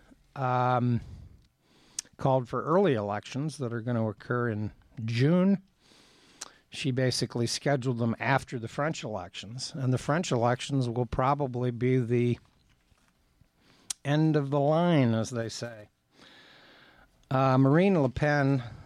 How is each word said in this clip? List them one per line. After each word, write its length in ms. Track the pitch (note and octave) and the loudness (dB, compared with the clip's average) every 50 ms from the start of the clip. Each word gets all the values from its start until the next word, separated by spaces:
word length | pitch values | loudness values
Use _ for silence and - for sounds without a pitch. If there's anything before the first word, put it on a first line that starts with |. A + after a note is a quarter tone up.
| - _ - _ _ _ _ | -14 _ -20 _ _ _ _
um, 640 | - C3+ B2+ B2 B2 B2 B2 B2+ B2 B2 B2 A#2+ A2+ - - - - - - - - _ _ _ _ _ _ _ _ _ _ _ - - _ _ - | -6 -2 0 0 0 2 2 2 2 2 2 0 0 -2 -6 -14 -18 -18 -20 -20 -20 _ _ _ _ _ _ _ _ _ _ _ -16 -16 _ _ -4
called 320 | - C#3+ C3 C3 B2 - | 0 0 2 0 0 -2
for 120 | - B2 G#2 | -4 -4 -2
early 280 | C#3 D#3+ F#3 G#3 F3+ C3+ | 0 2 2 4 2 2
elections 640 | A2 G#2 G2+ G2+ G#2 - - - C3 D3 D#3 C3 | 0 -2 -2 -4 -6 -8 -8 -8 -6 -6 -6 -6
that 160 | - C#3 A#2 A#2 | -6 -6 -6 -6
are 80 | A#2 | -6
gonna 260 | A2 B2 B2 A#2 A2+ | -4 -2 -2 0 -2
occur 440 | A2 G2+ - - - C3 B2 A#2+ A#2 | -2 -4 -6 -6 -4 -2 -2 0 -2
in 200 | G#2+ G#2 G#2+ G2+ - - - _ _ - A2+ | -2 -2 -4 -6 -8 -12 -18 _ _ -8 -6
June. 560 | A2+ A#2 A#2 C3 D3 E3+ F3+ F3+ G3 G3+ - - _ _ _ _ _ - - _ _ _ _ _ _ - _ - - - _ _ _ | -4 0 2 2 4 4 4 4 4 2 2 0 _ _ _ _ _ -20 -20 _ _ _ _ _ _ -20 _ -18 -18 -18 _ _ _
She 220 | - - - C#3+ | -12 -6 -4 -2
basically 560 | B2 B2+ C3 B2+ A#2+ - B2+ A2+ - A#2+ A#2 | 0 2 2 2 0 0 -4 -4 -2 -2 -2
scheduled 500 | A#2 - - - D3 C#3 C3+ A#2+ C3 B2 | -2 -2 -2 0 0 0 0 0 -2 -2
them 180 | A2+ A#2+ A#2 A2 - | 0 0 0 0 -2
after 380 | A#2 A#2+ C#3 C3+ - - - B2 | 0 0 0 0 0 -4 -8 -10
the 100 | A2 A2 | -10 -8
French 340 | - - C#3+ D3+ C3 - - | -6 -4 -4 -4 -4 -6 -8
elections, 720 | B2 G#2+ F#2+ F2+ F#2 - - - F#2+ A#2 C3 - - - | -8 -8 -8 -10 -12 -14 -14 -14 -14 -12 -12 -12 -10 -8
and 160 | D#3 C3 B2+ | -4 0 0
the 60 | B2+ | 0
French 340 | B2 - - D3 E3 F#3 - | 0 0 0 0 0 0 0
elections 560 | C#3 A#2+ A2+ A#2+ B2 - - - C#3 C3+ B2+ | 0 2 2 2 2 0 -2 -4 -2 -2 -2
will 200 | A#2+ A2+ B2 B2+ | -2 -2 -2 -4
probably 640 | A2+ - - C3 C3 D3 C#3+ D3 B2+ B2 B2 B2 B2 | -2 -2 0 0 2 0 0 -2 -4 -4 -2 -2 -2
be 260 | A#2+ A#2 A#2+ B2+ B2+ | -2 0 0 2 2
the 420 | C3 A#2+ A2+ B2 A#2+ A#2+ A#2+ A#2 - - _ _ _ _ _ _ _ _ _ _ _ _ _ _ _ _ _ _ _ _ _ _ _ _ _ _ _ _ - - - - | 2 2 2 2 2 2 2 0 -2 -4 _ _ _ _ _ _ _ _ _ _ _ _ _ _ _ _ _ _ _ _ _ _ _ _ _ _ _ _ -14 -12 -8 -4
end 320 | C#3 D3 D3+ D#3 D#3 D3+ | 0 0 2 2 2 2
of 140 | D3+ C#3+ C#3 | 2 0 0
the 100 | C#3+ D3 | 0 0
line, 540 | C#3 C#3+ D#3 D#3+ F3 F3 E3+ D3 C3 A#2+ A2+ | 2 2 2 2 4 4 4 4 4 4 2
as 160 | A2+ A2 - | 0 -2 -2
they 180 | B2+ A#2 A#2 A2 | -4 -6 -6 -6
say. 400 | - - C3+ A#2+ A#2 G#2+ G#2 - _ _ _ _ _ _ - - - - - - - - - - - - - - - _ _ _ _ _ _ _ | -8 -10 -10 -12 -12 -16 -20 -20 _ _ _ _ _ _ -20 -20 -20 -20 -20 -20 -20 -20 -20 -20 -20 -20 -20 -20 -20 _ _ _ _ _ _ _
Uh, 280 | C3+ C3 C3+ C3+ C3 C3 | 0 2 2 4 4 6
Marine 420 | C3+ C3+ C#3+ E3 F#3 G3+ G3 E3+ | 6 6 6 6 6 4 4 4
Le 100 | C#3 C3+ | 2 0
Pen, 520 | A#2 - D3+ D3+ D3 D3 C#3 C3+ C#3 C3+ A#2 A2+ - - - | 0 0 0 2 2 2 2 2 2 0 -2 -6 -12 -16 -18